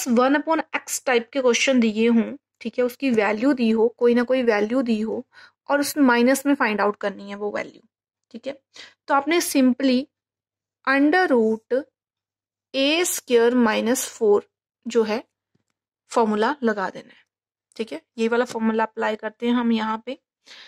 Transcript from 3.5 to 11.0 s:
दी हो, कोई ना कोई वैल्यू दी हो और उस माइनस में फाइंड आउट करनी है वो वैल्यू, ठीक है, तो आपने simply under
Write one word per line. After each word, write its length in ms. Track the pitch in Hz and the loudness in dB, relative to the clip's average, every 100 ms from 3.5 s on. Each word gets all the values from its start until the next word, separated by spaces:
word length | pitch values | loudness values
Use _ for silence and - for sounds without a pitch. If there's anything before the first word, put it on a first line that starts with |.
दी 160 | 254 226 | 2 0
हो, 180 | 220 233 | 2 0
कोई 240 | - 240 240 | 2 2 2
ना 80 | |
कोई 180 | 240 262 | 2 0
वैल्यू 380 | 233 208 214 254 | 2 0 0 0
दी 180 | 240 220 | 0 -2
हो 220 | 220 208 - - - _ - | -4 -8 -12 -20 -20 _ -2
और 100 | 285 | -2
उस 180 | 285 302 | -2 2
माइनस 460 | 262 240 240 269 285 | 4 4 4 2 0
में 80 | 277 | 0
फाइंड 260 | 240 208 | 0 0
आउट 140 | 202 208 | -2 -2
करनी 320 | 202 196 202 | -6 -8 -12
है 60 | 202 | -10
वो 160 | 208 | -8
वैल्यू, 300 | 214 160 - _ _ _ _ _ | -8 -10 -14 _ _ _ _ _
ठीक 160 | 226 262 | -14 -14
है, 100 | 294 _ - - _ - | -14 _ -20 -20 _ -2
तो 60 | |
आपने 260 | 277 285 339 | 0 2 0
simply 540 | 320 285 254 247 269 254 285 _ _ _ _ _ _ _ - | 0 2 2 2 2 0 -2 _ _ _ _ _ _ _ -2
under 340 | 269 | 2